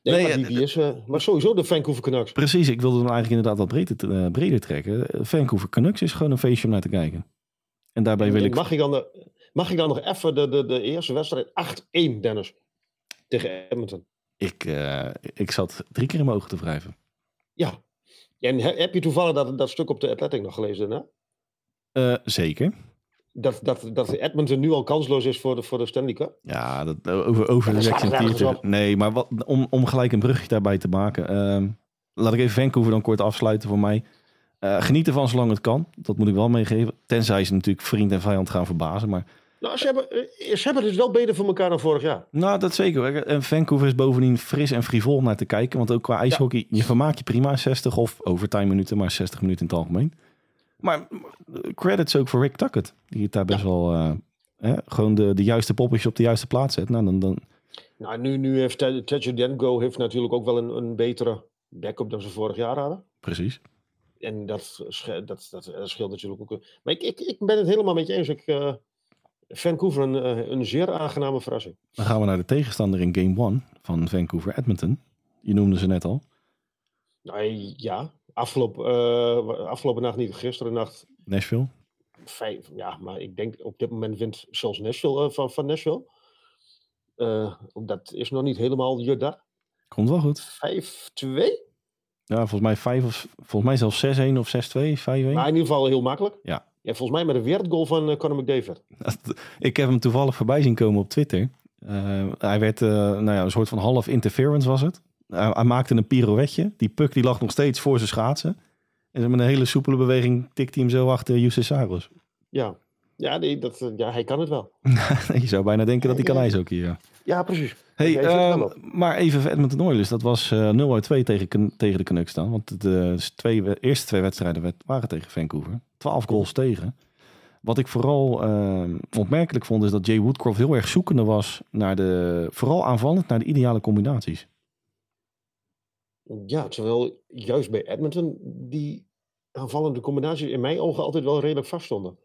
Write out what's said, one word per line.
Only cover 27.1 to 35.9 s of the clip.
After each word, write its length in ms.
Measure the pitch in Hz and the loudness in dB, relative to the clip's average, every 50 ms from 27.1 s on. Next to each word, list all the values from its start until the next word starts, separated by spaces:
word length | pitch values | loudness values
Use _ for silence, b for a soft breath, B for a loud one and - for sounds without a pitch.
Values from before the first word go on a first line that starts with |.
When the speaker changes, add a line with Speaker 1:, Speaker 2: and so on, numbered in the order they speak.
| 90 95 - 117 117 110 107 - | -2 0 2 4 4 4 4 4
Speaker 2:
over 240 | 123 123 107 110 107 | 4 4 4 4 2
Speaker 1:
Ja, 0 | |
dat 80 | 107 110 | 2 2
Speaker 2:
de 40 | |
Speaker 1:
slaat 140 | 113 107 - | 2 2 2
Speaker 2:
Jackson 80 | - 101 | 2 2
Speaker 1:
nergens 280 | 120 131 113 113 113 | 2 2 2 2 2
Speaker 2:
Theater. 200 | 120 131 131 131 | 2 2 0 0
Speaker 1:
op. 60 | - - | -2 -2
Speaker 2:
Nee, 340 | 101 101 101 104 101 104 | 0 2 2 2 2 4
maar 140 | 98 104 107 | 2 2 2
wat, 160 | 110 127 120 - 120 110 120 | 2 0 -2 -2 -6 -8 -2
om, 220 | - 143 131 131 127 | 0 2 2 2 2
om 160 | - 127 127 | 2 2 2
gelijk 260 | 123 135 131 123 120 | 2 2 2 2 4
een 80 | 117 104 | 2 4
brugje 280 | 101 123 131 123 - | 4 4 2 0 0
daarbij 300 | - 117 107 98 101 98 | 0 0 2 2 2 0
te 100 | 90 - | 0 0
maken. 400 | 90 90 95 101 104 - - 85 | 0 0 0 0 0 -2 -4 -4
Ehm, 400 | - 98 101 101 101 101 98 98 101 110 _ _ _ _ _ _ _ _ | -2 0 0 2 2 2 0 0 -2 -4 _ _ _ _ _ _ _ _
laat 200 | - 110 113 110 | 0 2 2 4
ik 60 | 117 | 4
even 220 | 127 120 101 127 | 2 2 2 2
Vancouver 300 | 131 135 - 127 113 113 | 2 2 4 4 4 4
dan 100 | 110 110 | 2 2
kort 200 | 107 113 110 104 | 2 2 2 2
afsluiten 480 | 101 107 104 - 117 110 107 104 - 104 | 2 0 0 2 2 2 2 0 0 0
voor 100 | 101 104 | 0 2
mij. 240 | 101 104 104 110 110 b b b b b b b b b b _ | 2 2 0 0 -2 b b b b b b b b b b _
Eh, 220 | - 98 101 90 | -2 0 0 2
geniet 260 | - - 131 156 160 | 2 4 4 4 4
ervan 200 | 165 127 143 139 | 2 2 2 0
zolang 220 | 123 117 127 120 113 | 2 2 2 2 2
het 120 | 107 98 | 0 0
kan. 260 | - 117 117 147 165 _ | 2 0 0 0 -2 _